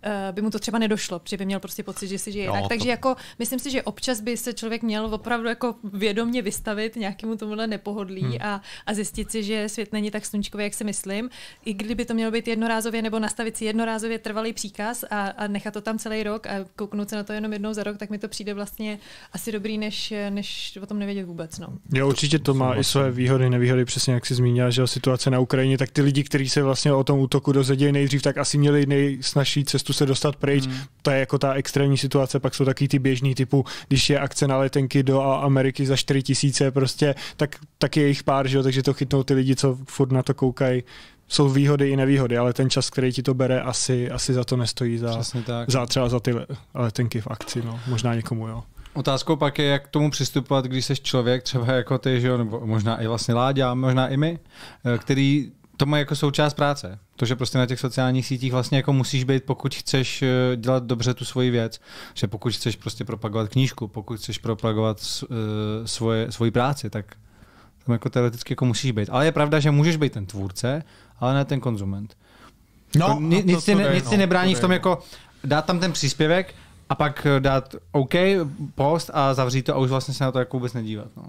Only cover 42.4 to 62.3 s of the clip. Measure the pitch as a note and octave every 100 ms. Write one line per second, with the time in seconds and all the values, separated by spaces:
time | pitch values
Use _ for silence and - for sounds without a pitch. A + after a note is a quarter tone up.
42.4 | B2 A#2+ C3+ C3+ B2 - B2+ A#2+ B2 B2+
43.4 | B2+ B2+ B2 B2 - B2+ B2 B2 - B2+
44.4 | A#2+ B2+ A#2 - B2 A#2 A#2 A2+ A2+ B2
45.4 | A2+ A#2+ A#2+ B2+ A#2+ - B2 B2 A#2+ A#2
46.4 | - C3 - - A#2 G#2+ A#2+ A#2 G#2+ A2
47.4 | - B2 A#2 A#2 A#2 A#2+ A#2+ A#2 A2+ A2+
48.4 | A2+ A2+ - - - - C3+ C3+ - D#3
49.4 | D3 C#3 D3 C#3+ C#3+ D3+ D3+ - C3+ C#3+
50.4 | B2 C#3 B2+ C3 B2 C3+ - C3 A#2+ B2+
51.4 | - C3 A#2 C3 A#2+ C3 C3+ B2+ B2 B2
52.4 | A2+ A2+ A#2 A2 G#2 A2+ A2+ A#2 - A#2+
53.4 | B2+ C#3 B2+ B2 C3 B2+ C3 C3+ D#3 E3+
54.4 | - - - - B2+ A#2+ - C3+ C#3 C#3+
55.4 | B2 - _ _ C#3 D3 C#3+ C#3+ D3 C#3
56.4 | D3+ C#3+ C#3+ C#3+ - - _ _ A#2+ B2+
57.4 | B2+ C3 B2 B2+ C3 A#2 B2+ B2+ B2 C3
58.4 | C3 B2+ A#2 C#3 C3 C#3 B2 C#3 B2+ C3+
59.4 | - C3 C#3 - - C#3 B2 - C3+ B2+
60.4 | B2+ B2 A#2 C3 A#2+ B2 A2+ B2 A#2+ C3
61.4 | B2+ A#2+ A2+ - - - - - G#2